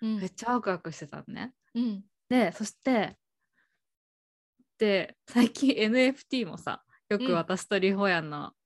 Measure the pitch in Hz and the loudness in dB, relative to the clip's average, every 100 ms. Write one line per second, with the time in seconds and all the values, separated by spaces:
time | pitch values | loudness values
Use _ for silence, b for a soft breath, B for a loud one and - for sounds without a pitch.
0 | 220 214 185 - 226 247 214 180 165 - | -4 -2 -4 -4 0 0 0 -4 -6 -12
1 | 147 147 - - 240 - _ 233 240 196 | -12 -12 -12 -12 -12 -14 _ -4 -2 -4
2 | - _ - 254 180 - 214 - 262 233 | -10 _ -2 2 2 -2 -8 -4 0 0
3 | 175 - _ _ _ _ _ _ _ _ | 0 -6 _ _ _ _ _ _ _ _
4 | _ _ _ _ _ _ _ - 214 196 | _ _ _ _ _ _ _ -2 2 2
5 | - - - 240 233 - 277 - 214 254 | 0 -10 -2 2 2 4 0 2 2 4
6 | 254 262 - 254 185 165 - - _ b | 4 2 -4 -4 -4 -6 -8 -8 _ b
7 | - 208 254 170 165 185 - 196 190 196 | -2 0 2 0 0 -4 -2 0 2 2
8 | 202 170 156 147 - - | 2 2 -2 -8 -12 -16